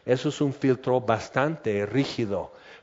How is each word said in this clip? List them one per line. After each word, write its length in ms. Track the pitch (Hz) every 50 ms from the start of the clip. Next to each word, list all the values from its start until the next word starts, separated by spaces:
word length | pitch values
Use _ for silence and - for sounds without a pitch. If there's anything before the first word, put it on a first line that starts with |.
| -
Eso 220 | - 123 131 - 151
es 140 | 139 -
un 100 | 151 143
filtro 480 | 135 - - 135 127 120 - 123 127 127
bastante 840 | 120 107 113 107 - - - 135 135 151 165 151 - 113 104 101 101
rígido, 640 | 104 107 131 139 - - - 120 101 98 90 78 - - - - - - -